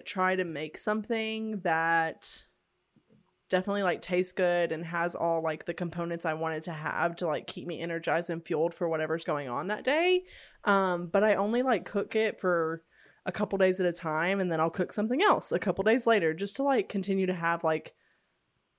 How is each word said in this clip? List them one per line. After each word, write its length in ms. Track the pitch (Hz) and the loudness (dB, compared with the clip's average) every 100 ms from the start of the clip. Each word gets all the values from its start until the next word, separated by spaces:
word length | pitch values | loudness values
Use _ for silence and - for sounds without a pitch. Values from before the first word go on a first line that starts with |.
| - | -4
try 280 | 190 185 | 0 2
to 100 | 185 | 2
make 340 | 175 151 156 - | 0 -4 -8 -6
something 800 | - 214 208 226 220 220 220 208 | -2 -2 -2 -2 -2 -4 -4 -2
that 840 | 170 160 165 165 160 - - - - _ _ _ _ _ _ _ _ _ - | 0 2 4 4 2 -2 -10 -12 -16 _ _ _ _ _ _ _ _ _ -2
definitely, 320 | 185 190 202 | -2 0 0
like, 180 | 190 165 | 0 -2
tastes 300 | - 180 185 | -2 0 0
good 400 | - 180 175 170 | 0 2 2 0
and 120 | 160 170 | -2 -6
has 280 | 175 175 | -4 -2
all, 280 | - 170 165 | 0 0 0
like, 220 | 160 156 - | -2 -4 -6
the 80 | |
components 500 | 170 175 170 170 170 165 | -6 -4 -4 -4 -4 -4
I 60 | |
want 200 | 156 160 160 | -2 -2 -4
it 60 | |
to 80 | 170 | -6
have 420 | 156 156 - 170 170 | -6 -4 0 0 0
to, 100 | 170 | -2
like, 180 | 170 - | -2 -4
keep 200 | - 160 | -10 -8
me 120 | 143 | -6
energized 500 | 170 165 165 160 170 | -4 -4 0 0 0
and 140 | 165 | -6
fueled 300 | - 151 170 | -2 0 0
for 140 | - 170 | 0 -2
whatever's 360 | 160 156 160 | 0 -2 -2
going 240 | - 147 139 | -2 -4 -2
on 200 | 123 175 | -4 -4
that 160 | 214 | -4
day. 400 | - 302 359 370 370 - - _ | 0 2 4 2 0 -20 -20 _
Um, 420 | 214 196 190 175 175 | 2 4 4 0 0
but 160 | 196 | 2
I 120 | 214 196 | 4 4
only, 260 | 208 240 | 2 0
like, 220 | 262 208 | 2 0
cook 320 | - 202 - 214 | 0 -4 -2 0
it 240 | 220 - | 0 0
for 420 | 185 170 160 165 _ _ - _ - | 0 2 0 -4 _ _ -20 _ -8
a 60 | |
couple 240 | - 208 190 | -4 -2 4
days 220 | 185 180 | 4 4
at 60 | 180 | 2
a 60 | |
time, 480 | 170 165 156 175 196 | 0 -2 0 2 2
and 100 | 185 | 0
then 100 | 160 | 2
I'll 100 | 160 | 0
cook 220 | - 175 | 0 -2
something 300 | - 214 262 | 0 0 2
else 300 | 403 - - | 4 4 2
a 60 | 180 | -2
couple 260 | 202 185 | 0 0
days 220 | 196 240 233 | 2 4 4
later 280 | 220 160 | 4 2
just 220 | 160 202 - | 0 -4 -2
to, 60 | |
like, 260 | 277 254 180 | 2 2 0
continue 380 | 202 185 190 185 | -2 -2 0 0
to 80 | |
have, 280 | 180 165 165 | 0 0 0
like, 300 | 165 160 - _ _ _ _ _ _ _ _ | 2 0 -4 _ _ _ _ _ _ _ _